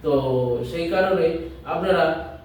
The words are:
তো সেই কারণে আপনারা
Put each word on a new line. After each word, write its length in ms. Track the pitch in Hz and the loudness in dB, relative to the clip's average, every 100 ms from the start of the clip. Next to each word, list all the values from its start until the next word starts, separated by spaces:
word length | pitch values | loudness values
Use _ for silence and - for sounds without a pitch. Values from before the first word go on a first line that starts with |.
তো 80 | 156 139 131 127 123 117 - | 2 2 2 0 0 -2 -4
সেই 160 | 170 170 | -4 -2
কারণে 320 | 185 190 185 165 165 - - 143 | 2 2 4 2 0 -6 -12 -6
আপনারা 300 | 165 185 175 160 - - - | -4 2 2 2 0 -6 -14